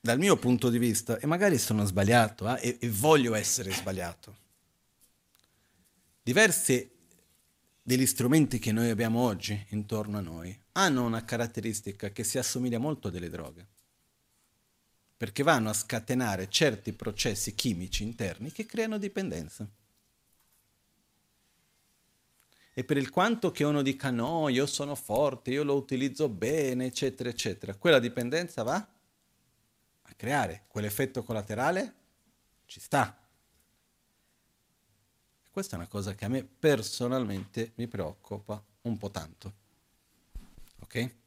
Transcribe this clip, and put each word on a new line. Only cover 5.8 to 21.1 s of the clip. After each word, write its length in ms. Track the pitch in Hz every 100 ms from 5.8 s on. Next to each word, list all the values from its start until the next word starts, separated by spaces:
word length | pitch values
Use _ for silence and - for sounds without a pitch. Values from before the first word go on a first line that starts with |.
| _ _ _ _
diversi 680 | - 135 214 165 - 127 - _ _ _ _ _ _ _ _ _
degli 240 | - 127 131
strumenti 520 | - 120 156 143 120
che 140 | 113
noi 160 | 110 120
abbiamo 320 | 110 113 113
oggi 420 | 123 92 - 104 101
intorno 460 | 107 104 110 104 104
a 60 |
noi 360 | 90 82 87 98 _ 180
hanno 280 | 190 131
una 200 | 120 113
caratteristica 880 | 113 117 117 117 110 107 - 98 104
che 140 | 101
si 120 | 113 135
assomiglia 420 | 123 131 123 117
molto 300 | 143 151 104
a 20 |
delle 200 | 90 87
droghe, 360 | 85 78 82 98 _ _ _ _ _ _ _ _ _ _ _ _ _ _ _
perché 260 | 110 104
vanno 280 | 139 147 110
a 40 |
scatenare 760 | 107 - 117 - 127 123 98 95
certi 440 | - 151 104 -
processi 640 | - - 101 123 98 -
chimici 480 | - 131 87 92 -
interni 480 | 107 117 98 82 127
che 160 | - 220
creano 320 | 214 220 214
dipendenza. 680 | 196 196 190 165 156 - 104 _ _ _ _ _ _ _ _ _ _ _ _ _ _